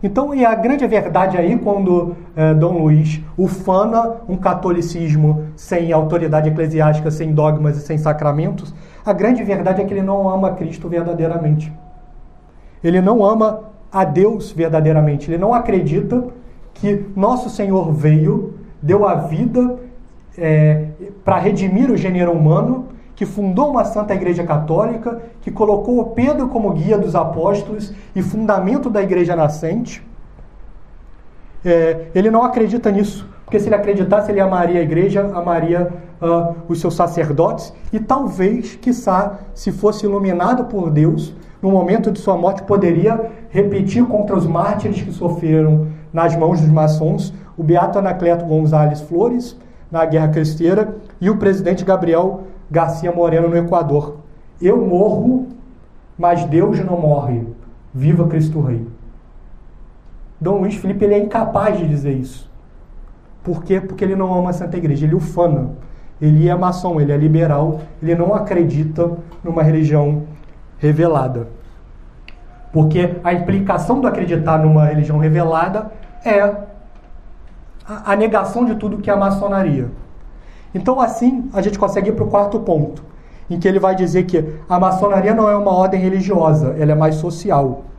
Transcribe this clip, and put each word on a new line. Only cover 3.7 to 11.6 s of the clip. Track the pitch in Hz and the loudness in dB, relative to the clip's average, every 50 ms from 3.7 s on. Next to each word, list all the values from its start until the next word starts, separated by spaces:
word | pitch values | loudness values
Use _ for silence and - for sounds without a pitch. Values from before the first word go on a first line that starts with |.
| 185 185 208 226 226 226 233 226 226 - - - | 2 2 2 2 2 0 0 0 -4 -8 -8 -8
um | 185 180 | -8 -2
catolicismo | - 190 175 - - 190 175 175 165 170 - 175 165 160 151 151 151 151 156 151 - - - | -2 -2 -2 0 -2 -2 -2 0 -2 -4 -4 -4 -2 0 2 2 4 2 2 0 -2 -8 -12
sem | - - - 185 175 170 165 | -16 -8 -4 -2 -2 0 2
autoridade | 165 156 156 156 170 170 170 156 151 151 151 156 | 0 0 0 2 0 -2 0 2 0 2 2 2
eclesiástica, | 156 160 160 156 160 156 156 151 151 151 - 160 | 0 0 -2 -2 0 2 2 2 2 0 0 -4
sem | 151 - 170 160 151 | -4 -4 -2 -2 0
dogmas | 151 151 151 151 151 151 147 143 | 2 2 2 2 2 0 0 -2
e | 147 | -2
sem | - - 165 151 | -4 -4 -4 -2
sacramentos, | 156 160 147 - 156 147 139 147 160 196 202 - - - - - - - - - - | 0 -2 -2 0 -2 -2 0 0 -2 -2 -4 -6 -10 -12 -16 -18 -20 -20 -20 -14 -4
a | - | -2
grande | 196 175 190 226 247 233 214 | -2 0 2 2 2 2 0
verdade | 196 202 180 - 185 190 185 | -2 -2 -2 0 0 0 0
é | 202 | -2
que | 196 | -4
ele | 202 196 190 | -2 -4 -2
não | 190 196 196 196 190 | -2 0 0 0 0
ama | 190 190 190 185 | 0 0 0 -2
Cristo | - - 165 160 - - - 170 | -2 -2 -6 -8 -8 -10 -10 -6
verdadeiramente. | 170 170 165 170 170 151 160 160 165 170 156 151 151 151 | -4 -4 -2 -2 -2 -2 -2 -2 -2 -2 0 0 0 0